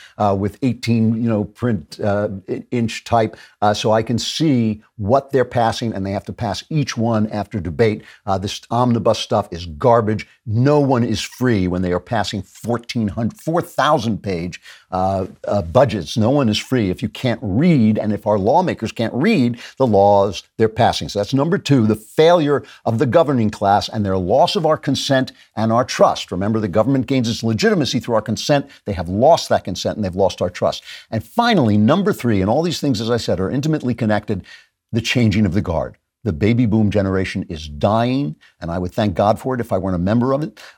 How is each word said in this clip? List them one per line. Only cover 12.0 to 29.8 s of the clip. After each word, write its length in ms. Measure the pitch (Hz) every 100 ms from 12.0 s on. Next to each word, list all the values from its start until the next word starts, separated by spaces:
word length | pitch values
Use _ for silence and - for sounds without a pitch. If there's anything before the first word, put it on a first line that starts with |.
passing 420 | - 113 95 104
fourteen 640 | 98 - 107 117 - 120 107
hundred, 300 | 90 113 -
four 220 | - 170
thousand 600 | - - 135 151 113 92
page, 400 | 98 87 87 - - - _
uh, 360 | 92 95 98 92 - -
uh, 140 | 104
budgets. 560 | 82 123 135 107 78 -
No 140 | 107
one 180 | 147 120
is 100 | 104
free 300 | - 131 98
if 140 | 90
you 80 | -
can't 300 | - 127 110
read, 560 | 101 95 180 151 110 104
and 160 | 104
if 120 | 104 104
our 120 | 104
lawmakers 540 | 98 156 175 101 107
can't 220 | - 113
read 460 | 117 190 202 120 117 - -
the 100 | 131
laws 360 | 98 101 101 98 92 - -
they're 120 | 110
passing. 400 | 117 107 - 78
So 100 | 101
that's 160 | 104
number 240 | 131 160 170
two, 260 | - 135
the 120 | 107 107
failure 640 | - - 160 175 147 135 - -
of 160 | - 117
the 60 | 139
governing 440 | 165 156 131 107
class 380 | - 98 101 -
and 180 | 110 101
their 100 | 95
loss 380 | 90 127 165
of 100 | 208
our 120 | 156 156
consent 560 | - 131 - 131 131 - _ -
and 160 | 110
our 120 | 117
trust. 460 | 131 - 185 - -
Remember, 300 | 92 101 110
the 80 | 104
government 400 | 85 110 135 123
gains 200 | 135 117
its 140 | 113
legitimacy 560 | 113 107 226 196 123 127
through 160 | -
our 80 | 110
consent. 480 | 107 104 - 143 143 -
They 80 | -
have 160 | 90 87
lost 400 | 98 139 165 -
that 160 | 98
consent, 320 | - 87